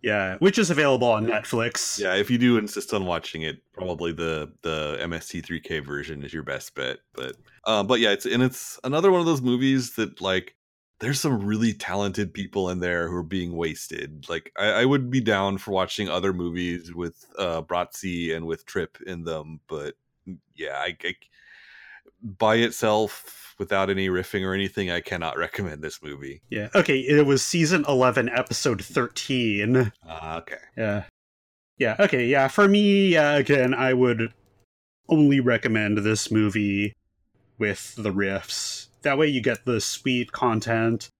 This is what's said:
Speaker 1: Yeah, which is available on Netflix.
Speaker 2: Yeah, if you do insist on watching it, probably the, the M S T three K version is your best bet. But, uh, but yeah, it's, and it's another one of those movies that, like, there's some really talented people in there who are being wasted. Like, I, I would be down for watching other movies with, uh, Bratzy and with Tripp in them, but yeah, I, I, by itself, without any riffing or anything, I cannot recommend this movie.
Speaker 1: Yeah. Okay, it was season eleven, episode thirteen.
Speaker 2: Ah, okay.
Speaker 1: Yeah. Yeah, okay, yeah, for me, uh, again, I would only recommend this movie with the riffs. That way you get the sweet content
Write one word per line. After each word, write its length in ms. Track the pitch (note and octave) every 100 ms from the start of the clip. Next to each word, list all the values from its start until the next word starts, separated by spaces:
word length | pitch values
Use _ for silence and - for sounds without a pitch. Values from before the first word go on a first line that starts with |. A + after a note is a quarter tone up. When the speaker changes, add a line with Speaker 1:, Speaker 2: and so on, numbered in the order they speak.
Speaker 1:
Yeah, 320 | A#2+ G#2 F#2+ F#2
which 200 | F#3 G3+
is 100 | F#3
available 380 | D3 D3 C3 A#2+
on 180 | G#2+ A2+
Netflix. 720 | A2 - A#2+ A#2 - - -
Speaker 2:
Yeah, 180 | F#2+ F#2+
if 140 | G#2
you 80 | B2
do 200 | B2 A#2
insist 360 | G#2 - -
on 120 | G#2+ F#2+
watching 380 | E2+ - E2
it, 180 | D#2 - _
probably 400 | - F#2 E2+ E2+
the, 400 | D#2 E2 D#2 D2+ -
the 360 | E2 D#2 D2+ D2
M 140 | E2+
S 160 | E2 -
T 100 | E2+
three 220 | D#2+ E2+
K 180 | - D#2
version 440 | C#2 C#2+ D2 D2
is 100 | C#2
your 100 | D#2+
best 320 | C#2 C2+ - -
bet. 220 | C2 - _
But, 240 | - B1+ - _ _
uh, 200 | - A2
but 180 | G2 B2
yeah, 100 | A2
it's, 140 | G2+ -
and 180 | A#2+
it's 340 | B2+ B2+ - -
another 280 | B2+ D3 G3
one 100 | F3+
of 40 | E3
those 160 | D3
movies 540 | B2+ B2 C3+ C3+ A#2+ -
that, 240 | G#2 -
like, 360 | F#2+ F#2 - _ _ _ _ _
there's 220 | A2 C#3+
some 240 | D#3 A#2+ G2+
really 280 | G#2+ A2+
talented 600 | G#2 - F#2+ G2+ G2 G2
people 360 | G2 F#2+ G2+ F#2
in 100 | F2+
there 260 | F2+ F2 E2+
who 80 | F2
are 80 |
being 320 | D#2+ F#2+ F2 E2+
wasted. 680 | E2+ D#2 - - C#2+ D2+ C2+
Like, 240 | E2+ - -
I, 240 | G#2 G#2
I 40 | B2+
would 240 | C#3 B2
be 120 | C3
down 360 | A2 G2+ G2 F#2+
for 140 | -
watching 380 | F#2+ F2+ - G2
other 240 | F2 F#2+
movies 600 | F2+ F2 F2 F2 F2 E2+
with, 320 | F2 F2 - - -
uh, 220 | F#2 E2
Bratzy 720 | D#2 F2 F2 - F#2+ F2 E2+ E2
and 100 | E2
with 200 | D#2+ -
Tripp 320 | G2 E2 - -
in 160 | F2
them, 380 | E2 D#2+ D2+ D#2 _
but 280 | D2+ D2 - _ _ - F2 _
yeah, 220 | - D2+ C2+
I, 220 | E2 F2
I, 120 | F2 - _ _ _ - - - - - _ _
by 340 | A2 F#2+ A2 A2+
itself, 1000 | A#2 - A2+ G#2+ G#2+ - - - - _
without 300 | G2 G2 F#2+
any 180 | F#2+ F#2+
riffing 380 | F2+ F#2 G2+ F#2+
or 80 |
anything, 360 | F#2+ G2 - F#2
I 120 | F2
cannot 360 | - F2+ E2 C2
recommend 440 | E2+ - F#2+ D2
this 200 | D2+ -
movie. 400 | D2+ C#2+ C#2 C#2 _
Speaker 1:
Yeah. 200 | A#2 G#2
Okay, 260 | G#3 - C3+
it 260 | B2+ D3 C#3+
was 180 | C#3
season 420 | - F3 D#3 F3+ D3
eleven, 420 | C3+ B2+ A#2+ A#2+
episode 540 | A#2+ - A#2 C#3 A2
thirteen. 1080 | - - A#2+ - - C3 A#2 G2+ G#2+ B2+ A2+ _ -
Speaker 2:
Ah, 300 | E2 D#2+ E2
okay. 200 | - - - -
Speaker 1:
Yeah. 260 | A2 G#2 - _ _ _ _ _ _ _
Yeah, 180 | A#2+ G#2+
okay, 260 | G3+ C3 A#2+
yeah, 220 | C#3 C3+
for 200 | - G3+
me, 500 | G3+ G#3 G3 G3 D#3+
uh, 200 | D3 D3
again, 360 | C#3 C#3+ B2+
I 200 | B2+ C3
would 400 | B2+ B2+ A2+ A2+ _ _ _ _ _ _ _ -
only 300 | D#3+ D3 C#3
recommend 600 | B2 A#2 C3 G#2+ G#2+ G#2
this 320 | G#2 G#2+ -
movie 600 | G#2+ G#2+ G2+ G#2 G2 G#2 - _ _ _ _ _ _
with 340 | G#2+ G2 - -
the 160 | G#2
riffs. 760 | F#2+ G2 G2 - - - - - _
That 140 | D3 C#3
way 100 | D#3
you 140 | C3
get 240 | A#2 A2+ -
the 160 | A2+
sweet 500 | - - B2 B2 A#2+
content 800 | - B2 A2 A2+ A2+ A2+ A2+ -